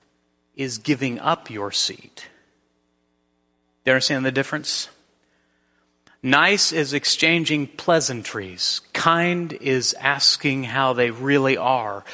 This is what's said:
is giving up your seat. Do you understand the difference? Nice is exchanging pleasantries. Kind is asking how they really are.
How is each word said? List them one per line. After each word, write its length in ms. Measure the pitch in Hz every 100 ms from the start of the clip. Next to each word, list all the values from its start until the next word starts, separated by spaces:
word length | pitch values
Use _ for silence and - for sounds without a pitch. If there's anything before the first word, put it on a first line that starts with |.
| _ _ _ _ _ -
is 220 | 135 113
giving 420 | 127 135 135 117
up 300 | 147 165 -
your 180 | 107 101
seat. 600 | - - - - - - _ _ _ _ _ _ _ _ _ _ _ _ _ _ _
Do 80 | -
you 20 |
understand 320 | 131 - 139 131
the 60 |
difference? 560 | 131 135 151 143 - - - _ _ _ _ _ _ _ _ _ _ _ _
Nice 480 | 131 139 175 202 -
is 220 | 160 139
exchanging 760 | 143 - - 160 170 147 151 139
pleasantries. 1120 | - - 165 143 120 104 110 95 87 - - -
Kind 580 | - 165 170 175 175 170
is 420 | 151 139 131 120 -
asking 640 | 139 139 - - 147 135
how 300 | 127 127 135
they 180 | 123 120
really 460 | 113 135 143 135 117
are. 480 | 110 131 107 101 -